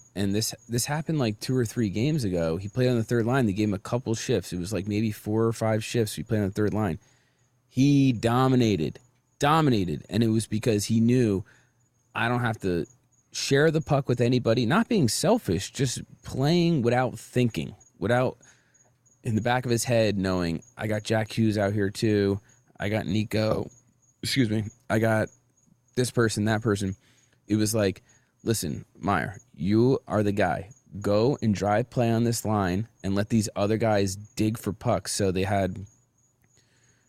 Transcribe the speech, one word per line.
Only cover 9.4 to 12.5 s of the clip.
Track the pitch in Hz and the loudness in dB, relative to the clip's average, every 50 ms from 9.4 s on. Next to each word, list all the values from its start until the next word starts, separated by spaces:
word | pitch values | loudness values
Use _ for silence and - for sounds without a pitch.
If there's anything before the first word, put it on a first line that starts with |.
| 139 143 156 160 156 143 123 104 92 85 76 67 - - | 0 2 4 4 4 4 2 2 0 -2 -4 -6 -6 -4
and | 85 107 117 | 0 0 2
it | 113 | 2
was | 110 113 107 - | 2 0 -2 -2
because | 107 107 - 127 110 104 101 | -4 -2 0 0 0 0 0
he | - 110 117 | 0 2 2
knew, | 113 117 120 131 123 110 98 90 - _ - _ _ _ _ _ _ _ _ _ _ _ - | 4 4 4 4 2 2 0 -2 -4 _ -18 _ _ _ _ _ _ _ _ _ _ _ -4
"I | - 110 117 | -2 -2 0
don't | 123 120 | 0 0
have | 123 117 | -2 -2